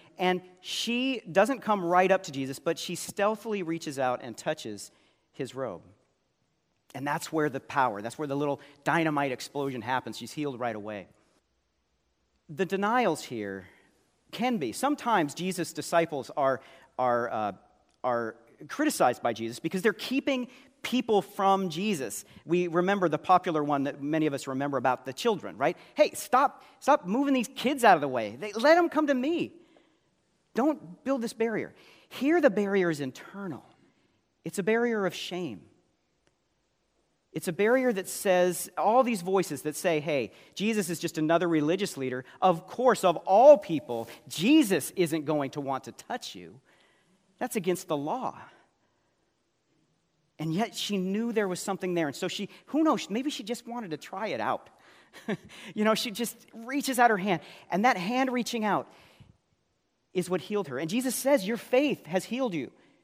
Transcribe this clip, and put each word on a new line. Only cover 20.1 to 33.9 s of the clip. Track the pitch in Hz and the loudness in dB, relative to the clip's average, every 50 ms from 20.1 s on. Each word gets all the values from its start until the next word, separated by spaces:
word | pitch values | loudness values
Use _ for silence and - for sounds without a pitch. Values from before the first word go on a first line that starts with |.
| 254 269 - 294 269 254 247 - - - - - _ _ | -4 -2 -2 -2 -2 -2 -4 -8 -12 -20 -20 -20 _ _
people | - - 233 254 - - 220 202 | -6 -2 -2 -2 0 2 2 2
from | - - - - 196 196 196 190 190 180 | 0 0 -2 2 4 4 4 4 0 -2
Jesus. | 147 165 202 214 202 143 131 - - - - - - - - | -4 -4 -2 -2 -2 -2 -4 -6 -8 -12 -14 -16 -20 -18 -4
We | 143 170 180 180 175 | 0 0 0 0 2
remember | 156 175 180 190 202 202 180 165 | 0 0 2 2 2 2 2 0
the | 151 | 0
popular | 147 - - 185 175 - 185 160 156 | 0 4 4 4 4 4 2 0 0
one | 147 143 147 139 135 | 0 0 0 0 0
that | 143 - 143 | -2 -4 -6
many | 139 147 156 160 156 | -4 -2 0 0 0
of | 151 139 | 0 0
us | 131 - | -2 -6
remember | 139 131 131 143 147 139 | -6 -4 -4 -2 -2 -2
about | 131 120 131 127 - - | 0 2 2 0 0 -4
the | 131 | -10
children, | 123 - - 233 214 156 - 101 82 | -8 -2 0 0 0 0 -4 -10 -4
right? | 101 131 160 180 - - - - | 0 0 0 0 -2 -10 -6 2
"Hey, | - 302 - - | 2 2 2 2
stop, | - - - - 254 277 254 - - - - - _ | -4 -2 2 4 4 4 4 0 -6 -16 -20 -20 _
stop | - 262 294 - 175 | 4 4 4 4 4
moving | 180 202 262 285 285 269 | 0 0 0 2 2 2
these | 254 220 - - | 2 0 -2 -6
kids | - - 247 - 269 233 | -2 -2 0 2 6 8
out | 214 185 | 8 8
of | 156 | 8
the | 143 | 4
way. | 139 127 120 110 104 107 131 | 0 -2 -2 -2 -4 -6 -8
They, | 190 214 196 | -10 -8 -4
let | 226 226 294 330 | 2 6 6 6
them | 349 349 | 6 4
come | - - 302 311 | 2 2 0 2
to | 285 277 | 2 0
me. | 247 247 294 349 302 156 104 - - - _ _ - _ _ _ _ _ _ _ _ _ _ _ _ _ _ - | 0 0 0 -2 -2 -2 -4 -8 -14 -20 _ _ -20 _ _ _ _ _ _ _ _ _ _ _ _ _ _ -4
Don't | 220 247 311 294 - - 160 175 - - | 0 0 0 0 -2 -8 -16 -18 -8 -4
build | 254 269 262 | -2 -2 -2
this | 226 226 - | -2 -4 -4
barrier." | - 226 233 220 170 107 71 - - - - - - _ | -2 -2 -2 -2 -2 -4 -6 -10 -18 -20 -20 -20 -20 _
Here, | _ - - 151 285 330 349 | _ -8 -2 2 2 4 6
the | 302 262 | 6 4
barrier | 180 208 202 196 196 196 180 170 | 4 2 2 2 2 4 4 2
is | 160 143 | 2 0
internal. | 143 131 127 - - - - 196 202 185 135 98 - - _ _ _ _ | -4 -8 -8 -10 -16 -16 -14 -10 -10 -8 -10 -10 -14 -18 _ _ _ _